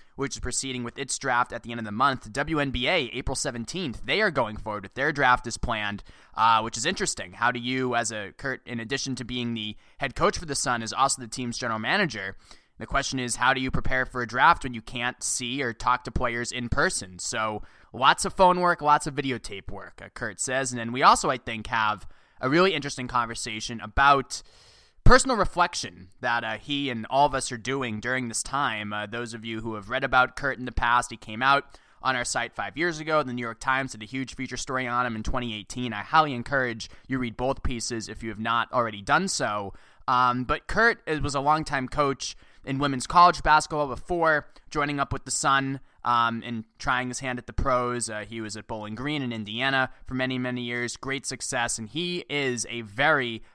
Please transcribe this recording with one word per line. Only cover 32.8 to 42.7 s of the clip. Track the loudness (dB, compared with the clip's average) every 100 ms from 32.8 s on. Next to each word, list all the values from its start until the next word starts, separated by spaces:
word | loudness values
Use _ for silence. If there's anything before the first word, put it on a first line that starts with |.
| -4 -2
ago. | 0 0
The | 0
New | -2
York | -6 -4
Times | 0 0 0
did | -6
a | -8
huge | -8 -8 -8
feature | -8 -8
story | -4 -4 -2
on | 0
him | 0 -2
in |
twenty | -2 -2 -2
eighteen. | -6 -10 -6 -4
I | -6
highly | 0 2 2
encourage | 0 -2 0 0 -4 -10 -14 -6
you | -4
read | -4 -2
both | -2 0
pieces | -2 -2 -4 -6 -6
if | -8
you | -8
have | -4
not | 0 0 2
already | 0 0 -2
done | 2 2 2
so. | -2 -2 -2 -4 -10 -18 -10 0
Um, | 4 4 2
but | 0 -2 -2
Curt, | 2 4 2 -2
uh, | -2
was | 0
a | 0
longtime | 2 2 2 -2 -2
coach | 0 2 0 -6 -12 -18 -14
in | -6